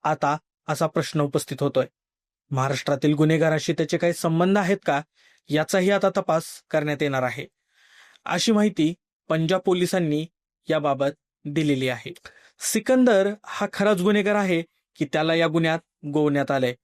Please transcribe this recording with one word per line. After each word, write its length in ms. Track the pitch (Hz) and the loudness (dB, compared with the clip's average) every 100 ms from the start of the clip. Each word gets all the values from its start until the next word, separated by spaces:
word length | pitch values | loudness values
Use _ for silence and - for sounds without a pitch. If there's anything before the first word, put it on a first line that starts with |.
आता 340 | 156 156 143 151 _ _ - | -2 -2 -2 -2 _ _ -8
असा 200 | 151 160 | -2 -2
प्रश्न 340 | 165 147 156 | -2 -4 -2
उपस्थित 420 | 147 139 - 131 | -2 -2 -4 -4
होतोय. 220 | 143 131 - _ _ _ _ _ _ | -2 0 -2 _ _ _ _ _ _
महाराष्ट्रातील 600 | 135 135 135 - 139 151 | -2 -2 -2 -2 0 0
गुन्हेगाराशी 600 | 151 156 160 160 156 - | 2 2 4 2 0 -2
त्याचे 240 | 156 160 170 | -2 -2 0
काही 160 | 175 | 0
संबंध 440 | 170 170 160 180 202 | -2 -2 0 2 2
आहेत 200 | 180 202 - | 0 -2 0
का, 160 | 143 151 _ _ _ _ | -2 -4 _ _ _ _
याचाही 420 | 147 156 190 185 | -2 0 2 2
आता 180 | 202 196 | 2 2
तपास 340 | 190 185 165 - - _ | 0 0 -2 -2 -18 _
करण्यात 280 | 156 147 147 | -2 -2 -2
येणार 220 | 147 135 | -2 0
आहे, 240 | 127 120 - _ _ _ _ _ - _ - | -2 -6 -14 _ _ _ _ _ -20 _ -6
अशी 260 | 180 - | -2 2
माहिती 420 | 214 208 202 156 175 _ _ _ | 2 2 2 -2 -2 _ _ _
पंजाब 320 | 160 160 190 | -2 0 0
पोलिसांनी 680 | 185 180 180 190 165 147 160 _ _ _ - | 2 0 0 0 0 -2 -4 _ _ _ -4
याबाबत 380 | 160 147 135 139 147 _ _ 147 | -2 0 0 -2 -4 _ _ -6
दिलेली 440 | 147 151 135 131 | -2 0 0 0
आहे. 240 | 120 - - - _ _ _ | -4 -10 -18 -20 _ _ _
सिकंदर 760 | - 220 214 254 247 202 196 208 - | -4 -4 2 4 6 4 2 -4 -12
हा 220 | - 190 | -6 -6
खराच 280 | - 208 196 | 0 0 2
गुन्हेगार 340 | 185 208 202 208 | 2 2 2 0
आहे 280 | 190 170 165 _ _ _ | 0 -2 -4 _ _ _
की 100 | 147 | -4
त्याला 220 | 156 160 165 | -2 0 2
या 120 | 165 | 2
गुन्ह्यात 320 | 160 165 160 _ _ 147 | 2 0 -2 _ _ -4
गोवण्यात 460 | 147 147 143 135 | 0 2 2 0
आलंय? 240 | 139 127 123 | 0 0 -4